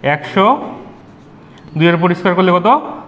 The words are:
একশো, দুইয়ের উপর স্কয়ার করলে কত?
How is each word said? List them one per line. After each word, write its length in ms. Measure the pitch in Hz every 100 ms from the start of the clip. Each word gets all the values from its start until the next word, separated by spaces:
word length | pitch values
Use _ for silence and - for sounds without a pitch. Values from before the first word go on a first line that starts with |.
| 135 147
একশো, 300 | - 196 202 - - - - - - - - - - - - 156
দুইয়ের 180 | 170 170
উপর 100 | 180 175
স্কয়ার 160 | 190 175
করলে 140 | 190 175
কত? 100 | 190 277 - -